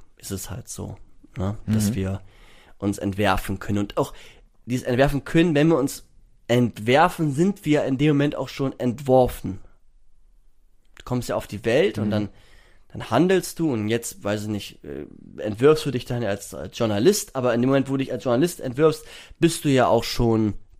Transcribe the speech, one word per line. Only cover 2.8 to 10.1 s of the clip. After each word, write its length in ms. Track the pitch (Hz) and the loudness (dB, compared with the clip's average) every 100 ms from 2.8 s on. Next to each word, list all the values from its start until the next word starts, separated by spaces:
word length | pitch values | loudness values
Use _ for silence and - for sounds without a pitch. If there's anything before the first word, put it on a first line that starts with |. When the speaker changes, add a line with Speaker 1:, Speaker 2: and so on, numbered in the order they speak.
| 101 98 | -4 -2
Speaker 1:
entwerfen 600 | 101 95 101 92 - 95 | -4 0 0 0 -2 -6
können. 180 | - 101 | -4 -2
Und 180 | 101 - | -2 -2
auch 160 | 139 - - - - _ - | -4 -6 -20 -20 -20 _ -6
dieses 200 | 123 127 | -4 -2
Entwerfen 380 | 123 143 143 | 2 2 2
können, 300 | - 165 175 | 0 2 4
wenn 140 | 143 160 | 4 4
wir 100 | 156 | 4
uns 260 | 139 - - - - _ - | 0 -4 -16 -20 -20 _ 0
entwerfen, 840 | 123 117 - 107 139 175 175 156 | 2 2 0 2 4 4 2 -2
sind 300 | 135 190 202 | 2 0 0
wir 200 | 151 147 | 0 0
in 120 | 131 131 | 2 2
dem 100 | 151 | 4
Moment 240 | 143 147 - | 4 2 -2
auch 120 | 135 | -8
schon 300 | - 135 - | -4 -6 -2
entworfen. 840 | 127 117 139 127 123 - - 92 - - - _ - | -4 -2 4 4 4 0 -8 -10 -14 -20 -20 _ -20